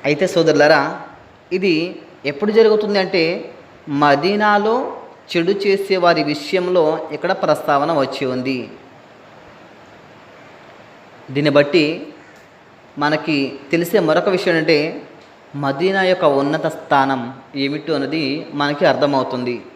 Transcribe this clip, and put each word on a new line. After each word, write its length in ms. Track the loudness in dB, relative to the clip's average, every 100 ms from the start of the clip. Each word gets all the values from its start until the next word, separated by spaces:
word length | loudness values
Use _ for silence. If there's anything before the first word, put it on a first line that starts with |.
అయితే 220 | -2 0 0
సోదరులారా, 720 | 2 2 4 6 4 2 -8 -14 -20 -20 -20 -8
ఇది 480 | -2 0 0 -2 -10 -20 -8
ఎప్పుడు 260 | -8 -2 2
జరుగుతుంది 480 | 6 6 4 2 0
అంటే, 540 | 0 0 0 -2 -10 -18 -20 -20 -6
మదీనాలో 1080 | 2 4 4 2 0 2 2 2 -2 -4 -12 -18 -20 -4 -2
చెడు 140 | 0
చేసే 460 | 0 0 0 0 2
వారి 260 | 4 2
విషయంలో 840 | 0 -4 -2 -2 2 2 2 0 -6
ఇక్కడ 200 | -6 -4
ప్రస్తావన 600 | -2 0 0 0 0 2
వచ్చి 340 | 0 -2 -2
ఉంది. 460 | -4 -4 -4 -6 -8 -16 -20 -20 -20 -20 -20 -20 -20 -20 -20 -20 -20 -20 -20 -20 -20 -20 -20 -20 -20 -20 -20 -20 -20 -20 -8
దీన్ని 200 | -2 4
బట్టి 640 | 4 4 2 2 -4 -12 -18 -20 -20 -20 -20 -20 -20 -20 -4
మనకి 600 | -2 -2 -2 -2 -4 -8 -4
తెలిసే 280 | -2 0 0
మరొక 300 | 2 0 0
విషయం 260 | 0 0
ఏంటంటే, 460 | 0 2 0 0 -8 -16 -20 -20 -20 -14
మదీనా 480 | -6 -4 -2 0 0
యొక్క 200 | 0 2
ఉన్నత 440 | 2 2 0 -2 -4
స్థానం 720 | -6 0 2 2 -2 -6 -14 -14
ఏమిటో 380 | -6 -6 -6 -4
అన్నది 540 | -4 -2 -4 -4 -6 -8
మనకి 320 | -4 -2 2
అర్థమవుతుంది. 800 | 2 2 2 0 -2 -4 -4 -6 -12